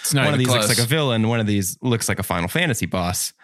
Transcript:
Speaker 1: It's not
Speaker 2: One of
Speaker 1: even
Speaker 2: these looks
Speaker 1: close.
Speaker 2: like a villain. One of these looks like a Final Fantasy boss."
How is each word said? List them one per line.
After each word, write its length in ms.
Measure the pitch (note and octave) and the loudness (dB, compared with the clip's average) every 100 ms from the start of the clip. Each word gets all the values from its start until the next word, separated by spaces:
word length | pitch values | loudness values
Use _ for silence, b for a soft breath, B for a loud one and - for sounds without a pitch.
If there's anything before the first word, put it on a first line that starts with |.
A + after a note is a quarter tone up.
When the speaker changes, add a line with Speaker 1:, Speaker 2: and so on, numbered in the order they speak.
Speaker 1:
It's 120 | - | -2
not 120 | C#3+ C3 | 0 2
Speaker 2:
One 100 | C#3+ | 2
of 40 | |
Speaker 1:
even 60 | B2 | 2
Speaker 2:
these 60 | |
looks 120 | B2 G#2+ | 2 2
Speaker 1:
close. 100 | A#2 | 0
Speaker 2:
like 80 | A#2 | 0
a 20 | |
villain. 400 | D#3 C#3+ A2+ A2 | 0 2 2 2
One 100 | A#2 | 2
of 80 | G#2 | 0
these 320 | G2+ F#2 - | 0 -2 -4
looks 260 | B2+ A#2 - | -2 0 0
like 120 | F#2+ | -4
a 40 | |
Final 240 | G2 F2 F2 | -2 -2 -2
Fantasy 380 | D#3+ F3 A#2 F2+ | 0 0 0 -2
boss." 480 | F#2 F2 F2+ - - | -2 -2 -2 -6 -10